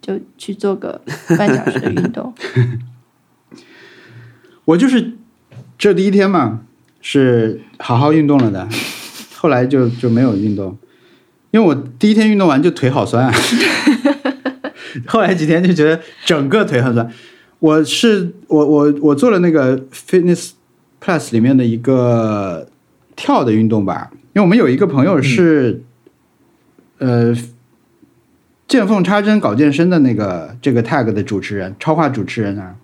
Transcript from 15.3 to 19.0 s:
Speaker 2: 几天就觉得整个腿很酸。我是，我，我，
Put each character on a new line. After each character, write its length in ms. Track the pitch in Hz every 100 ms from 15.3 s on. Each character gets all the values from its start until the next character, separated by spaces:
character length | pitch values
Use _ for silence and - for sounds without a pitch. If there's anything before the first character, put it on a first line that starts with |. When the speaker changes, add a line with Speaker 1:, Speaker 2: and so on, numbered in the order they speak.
Speaker 2:
几 140 | 180 151
天 160 | 160
就 100 | 185
觉 120 | 175
得 160 | 151 160 - -
整 240 | - 160 135
个 160 | 208
腿 180 | 202 135
很 100 | 123
酸。 160 | 117 117 - - _ _ _
我 240 | 160 156
是， 500 | 151 - 233 208 175 - -
我， 180 | 151 147
我， 280 | 151 147 143